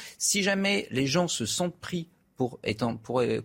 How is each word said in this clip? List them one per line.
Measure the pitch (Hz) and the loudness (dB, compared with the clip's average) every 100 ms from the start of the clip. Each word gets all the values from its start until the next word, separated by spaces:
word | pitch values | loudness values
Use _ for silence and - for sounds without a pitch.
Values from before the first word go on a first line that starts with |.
| - - | -12 -4
si | - 208 | 0 2
jamais | 196 196 196 202 - | 2 2 2 0 0
les | 117 135 | 0 2
gens | 151 175 | 2 2
se | - 110 | 0 -2
sentent | - 180 - | 0 -2 -4
pris | - 175 165 _ _ - | -6 -6 -6 _ _ -4
pour | 127 - | -4 -2
étant, | - 110 120 113 | -4 -2 -2 -4
pour, | - 123 | -2 0
euh, | 117 113 | 2 0